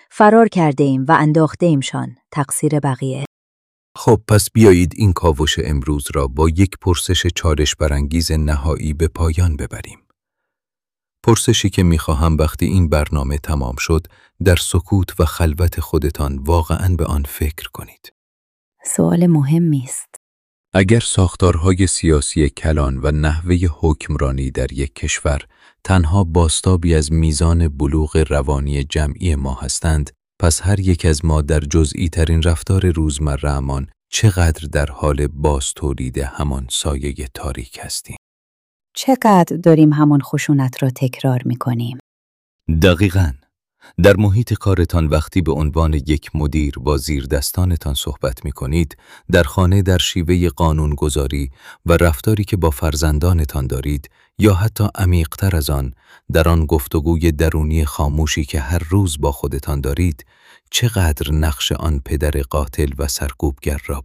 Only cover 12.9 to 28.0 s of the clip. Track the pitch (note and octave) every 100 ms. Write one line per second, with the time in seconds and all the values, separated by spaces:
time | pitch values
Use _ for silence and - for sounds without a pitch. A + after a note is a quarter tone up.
12.9 | D2+ C#2+ D2+ C2+ D2 - D2+ B1 C2 -
13.9 | D#2+ - - _ - F#2 F2 - F2+ -
14.9 | G2+ F2+ - E2+ - E2 D2+ E2+ - -
15.9 | D#2+ D2 - C#2+ C#2 C#2 E2+ D#2+ E2 F#2
16.9 | E2+ - D2+ C#2+ - D#2 - - - -
17.9 | - - _ _ _ _ _ _ _ -
18.9 | - E3+ F3 F3 D#3 C#3 E3 E3+ C#3+ B2+
19.9 | - - - _ _ _ _ _ F2+ G2
20.9 | A#2 - - F#2 - F#2 E2+ F2 F#2 F#2
21.9 | - E2+ D2+ - - D2 - E2 D2+ C2+
22.9 | C2 C#2 D2+ D#2 D#2 F2 F2+ F2 - E2
23.9 | D2 - D2 C#2 C2+ C2 C#2 C2 B1+ C2+
24.9 | - D#2 - D#2 C#2+ - _ _ _ -
25.9 | F#2+ D#2+ G2+ E2+ E2 D#2+ - F#2+ F2+ E2+
26.9 | D#2+ D2 D#2+ D#2+ D2 E2 E2+ D#2+ C#2 C#2+
27.9 | D#2